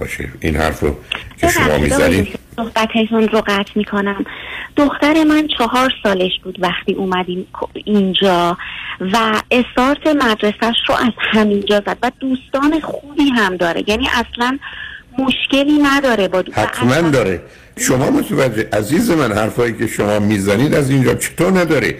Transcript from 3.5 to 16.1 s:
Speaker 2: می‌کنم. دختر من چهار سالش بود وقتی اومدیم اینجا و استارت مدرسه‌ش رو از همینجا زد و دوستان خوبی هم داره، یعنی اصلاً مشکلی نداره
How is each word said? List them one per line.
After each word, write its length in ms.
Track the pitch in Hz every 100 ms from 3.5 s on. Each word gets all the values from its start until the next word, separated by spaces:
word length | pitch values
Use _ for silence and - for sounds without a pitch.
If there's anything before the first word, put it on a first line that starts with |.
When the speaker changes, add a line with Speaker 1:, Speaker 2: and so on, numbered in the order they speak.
| 202 202
Speaker 2:
می‌کنم. 500 | 214 202 202 202 196 - - - - - -
دختر 480 | 285 - 294 320
من 240 | 311 302 311 -
چهار 320 | 233 254 262 -
سالش 300 | 214 190 185 -
بود 140 | 185 185
وقتی 320 | 180 175 -
اومدیم 540 | 190 190 180 180 180 - - - -
اینجا 720 | - 208 190 175 196 175 175 175 - - - -
و 420 | 185 226 220 214 -
استارت 560 | 247 240 - 262 294 311
مدرسه‌ش 720 | 294 247 214 208 208 226 233 -
رو 60 |
از 180 | 269 254 -
همینجا 640 | - 220 208 202 196 208 202
زد 100 | 180
و 80 | 240 -
دوستان 600 | 269 254 - 269 285 311
خوبی 480 | - - 277 285 285 240
هم 200 | 196 180
داره، 280 | 175 165 190
یعنی 220 | 214 262
اصلاً 500 | 247 - - 240 269 - - - - - -
مشکلی 600 | 262 - - 269 285 302
نداره 460 | 285 277 269